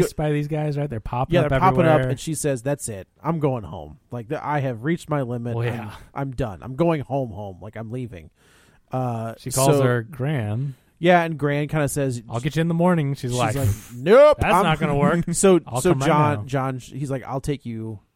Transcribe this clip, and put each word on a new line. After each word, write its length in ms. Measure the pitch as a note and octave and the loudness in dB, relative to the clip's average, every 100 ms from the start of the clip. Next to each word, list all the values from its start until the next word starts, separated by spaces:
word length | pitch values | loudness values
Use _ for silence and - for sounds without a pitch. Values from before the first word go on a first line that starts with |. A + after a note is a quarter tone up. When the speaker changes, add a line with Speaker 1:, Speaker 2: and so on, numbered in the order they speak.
Speaker 1:
chased 160 | F3 - | 2 0
Speaker 2:
go- 60 | |
Speaker 1:
by 80 | D3+ | -2
these 160 | D3 D3 | -2 -2
guys, 280 | D3+ D3+ C#3+ | -4 -4 -4
right? 120 | D3 | -4
They're 100 | A2+ | -6
popping 360 | - B2 C3+ E3+ | -6 -4 2 2
Speaker 2:
Yeah, 60 | |
Speaker 1:
up 80 | D3 | 4
Speaker 2:
they're 100 | E3 | 4
popping 220 | F#3 F3+ | 4 4
Speaker 1:
everywhere. 200 | E3 D3+ | 6 4
Speaker 2:
up, 60 | B2+ | 2
and 100 | B2+ | -4
she 140 | - | -6
says, 280 | D3 D3+ C3 | -4 -2 -2
"That's 280 | B2 C#3+ - | -2 -4 -6
it. 180 | G2+ F2+ _ | -10 -14 _
I'm 160 | D3+ E3 | -4 0
going 240 | C#3+ B2+ | 0 -2
home. 360 | F2+ F#2+ D2+ D2 - | -6 -12 -14 -18 -14
Like, 160 | - G#2+ | -12 -8
the, 180 | D3 C3 | -6 -2
I 140 | D3 | -2
have 240 | C3 A2+ | -2 -4
reached 260 | C3+ E3+ - | -2 -4 -2
my 120 | D3 | -4
limit. 340 | A#2+ B2 A#2 A#2 | -2 -4 -4 -2
Speaker 1:
Well, 100 | A#2+ | -2
Speaker 2:
I'm, 60 | |
Speaker 1:
yeah. 180 | A2+ G#2+ - - | -4 -8 -14 -12
Speaker 2:
I'm 180 | - C#3 | -8 -6
done. 280 | A#2 A#2+ F2+ | -4 -6 -8
I'm 140 | A#2+ C3 | -8 -2
going 260 | E3+ D#3+ | 0 0
home, 280 | - C#3 B2 | -2 -4 -6
home. 280 | A2 G#2 F2+ | -8 -12 -14
Like, 160 | G2 A2+ | -16 -14
I'm 120 | A2 | -10
leaving." 380 | B2+ A#2+ F2 D#2+ _ _ _ _ _ _ | -10 -10 -14 -20 _ _ _ _ _ _
Uh, 440 | C3 B2 A#2 A2+ A2+ | -6 -4 -4 -8 -10
Speaker 1:
She 120 | C3 | -6
calls 260 | C3 C3+ C#3+ | 0 4 4
Speaker 2:
so 60 | |
Speaker 1:
her 180 | C3 A#2+ | 4 0
Gran. 720 | A2+ C3 C3+ D3 G#2+ G#2+ C#3+ B2+ _ - | -4 -6 -4 -2 -2 -4 -6 -10 _ -2
Speaker 2:
Yeah, 240 | E3+ F3 | 4 4
and 140 | E3 D3+ | 2 -2
Gran 300 | C#3+ C#3+ D3 | -2 -2 -2
kinda 180 | D#3 C#3+ | -2 -2
says, 340 | D3+ C3+ A#2+ A2+ | 0 -2 -4 -6
Speaker 1:
"I'll 100 | A#2 | -6
get 140 | C#3+ D#3 | -4 -2
you 40 | |
in 60 | E3 | 0
the 60 | |
morning." 400 | E3 F3 E3+ C#3 | 2 2 2 0
She's 180 | C#3 B2+ | -2 -4
Speaker 2:
she's 80 | B2 | 0
Speaker 1:
like, 160 | A2+ C3+ | 0 2
Speaker 2:
like, 140 | G#2 G#2 - A#2+ | 0 0 -6 -4
"Nope, 420 | C#3+ A#3+ D4 D4 | 4 8 8 6
Speaker 1:
"That's 120 | E3+ | 2
Speaker 2:
I'm" 100 | F3+ | 4
Speaker 1:
not 160 | F#3 D#3 | 4 2
gonna 180 | D3+ C#3+ | 2 2
work. 260 | C#3+ E3+ E3+ | 4 2 0
Speaker 2:
<laughs> 40 | |
So, 280 | E3+ G3 F3 - | 4 6 6 2
Speaker 1:
I'll 140 | B2 | 0
Speaker 2:
so 120 | F3+ | 2
Speaker 1:
come 80 | C3+ | 4
right 80 | C#3 | 4
Speaker 2:
John, 280 | D3+ D3+ C#3 | 4 4 0
Speaker 1:
now." 40 | B2 | -2
Speaker 2:
John, 340 | C3+ C3 C3 | -2 -2 -6
he's 300 | - B2+ C#3+ | -10 -8 -6
like, 120 | C3+ | -6
I'll 160 | G#2 C3+ | -6 -8
take 240 | D3+ C#3 A#2+ | -6 -6 -6
you 340 | A2+ A2 G#2 _ | -10 -10 -12 _